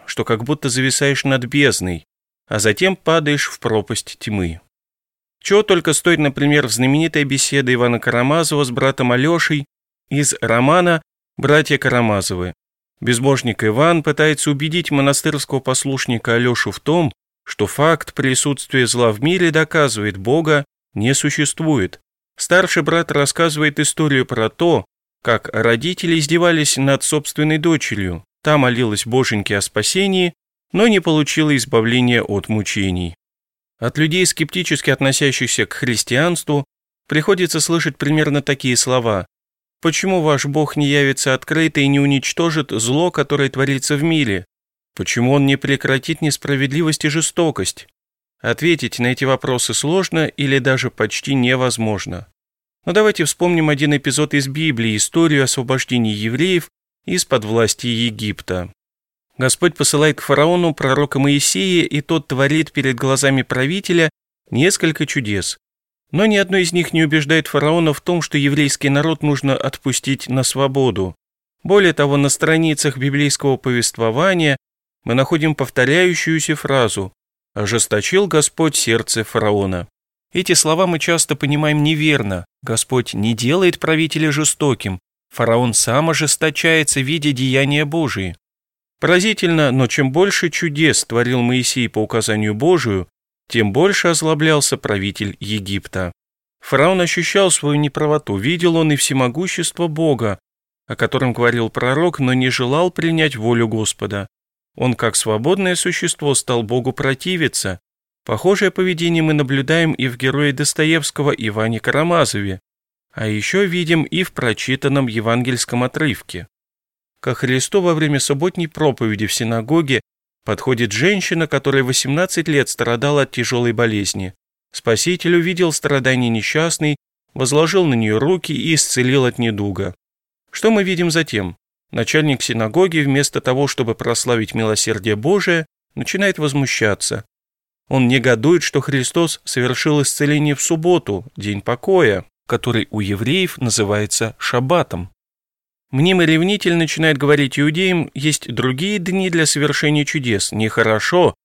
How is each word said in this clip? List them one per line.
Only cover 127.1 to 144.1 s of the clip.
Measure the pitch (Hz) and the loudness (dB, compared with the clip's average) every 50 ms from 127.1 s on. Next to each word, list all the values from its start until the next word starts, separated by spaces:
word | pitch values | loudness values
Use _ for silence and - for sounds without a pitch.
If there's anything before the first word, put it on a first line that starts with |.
| _ _ _ _ _ | _ _ _ _ _
возложил | - 131 123 131 151 165 165 170 196 180 | -4 -2 0 2 2 2 4 4 2 2
на | 160 131 | 4 2
неё | 117 113 107 107 110 | 2 2 2 2 2
руки | 131 151 185 180 - - 156 | 2 2 0 0 -2 -6 -6
и | 131 - 160 160 | -4 -2 0 0
исцелил | 143 - - - 127 123 127 131 143 131 | 0 0 0 0 0 0 2 2 2 2
от | 123 117 - | 0 0 0
недуга. | 120 113 110 101 101 101 95 - 101 - 92 - _ _ _ _ _ _ _ _ _ _ | -2 -2 -2 -2 -4 -4 -4 -4 -6 -8 -8 -12 _ _ _ _ _ _ _ _ _ _
Что | - - - 220 226 | -14 0 2 2 2
мы | 208 196 | 4 2
видим | 180 190 165 180 170 151 | 0 0 0 0 0 2
затем? | 165 160 - - 107 95 90 87 - _ _ _ _ _ _ | 0 -2 0 -2 -4 -4 -4 -8 -12 _ _ _ _ _ _
Начальник | - 117 117 - - 156 156 151 139 117 - | -6 -4 -4 0 0 2 2 2 0 0 -2
синагоги, | - 123 113 113 110 107 170 185 190 165 160 | -4 -2 -2 -2 0 2 2 2 2 2 0
вместо | 147 139 135 139 143 - - - | 0 2 2 2 0 0 -2 -4
того, | - - 127 131 143 135 | -2 -2 0 0 0 -2
чтобы | - - 131 110 110 | -2 -2 -2 -2 -2
прославить | - - 120 117 - - 127 120 117 110 104 - | -4 -2 -2 -2 -2 0 0 0 0 -2 -2 -2
милосердие | 113 113 110 107 104 - - 110 107 95 113 107 | -2 0 0 0 0 0 -2 -2 -2 -2 -2 -2
Божие, | 104 110 147 196 208 180 - 175 165 156 - _ _ _ _ _ | 0 0 0 0 2 2 0 0 0 -2 -6 _ _ _ _ _
начинает | - 131 - - 190 202 196 180 - | -10 -8 -6 -4 0 0 0 0 0
возмущаться. | 151 147 135 147 139 123 - - 110 107 98 - - - 117 107 - - _ _ _ _ _ _ _ _ _ _ _ _ | -2 -2 0 0 0 0 0 0 0 0 0 0 -2 -6 -6 -6 -8 -12 _ _ _ _ _ _ _ _ _ _ _ _
Он | - 135 127 120 | 0 2 4 4
негодует, | 127 135 113 131 120 110 110 147 180 170 - | 4 4 4 2 2 2 4 2 2 2 2
что | - - 147 | 0 -2 -2
Христос | 131 - 139 135 127 - - 175 170 160 - - _ | -2 0 -2 -2 -2 -2 0 0 0 0 -2 -6 _
совершил | - - 127 123 123 123 - - 160 151 147 139 | -6 -4 -2 -2 -2 -2 -2 0 0 2 2 2
исцеление | - - - 147 143 147 151 151 151 143 | 0 0 -2 0 0 2 2 2 0 0
в | - - | -2 -2
субботу, | - 170 160 156 180 180 170 - - 104 92 - - _ | -2 -2 0 2 2 2 2 2 -2 -4 -4 -6 -10 _
день | - 98 104 104 101 | -8 -6 -4 -4 -4
покоя, | - - 120 123 - - 190 185 165 113 101 92 - - _ _ _ _ | -4 -4 -6 -4 0 2 2 4 4 4 2 0 -4 -10 _ _ _ _
который | - 117 - 127 117 110 101 - | -4 -4 -2 -2 -2 -2 -2 -2
у | - 107 | -4 -4
евреев | 104 95 101 98 113 120 147 190 185 170 - - | -2 -2 -2 -4 -2 -2 0 0 0 -2 -4 -4
называется | 131 117 107 - 107 98 104 104 104 101 | -4 -2 0 0 0 0 0 0 -2 -2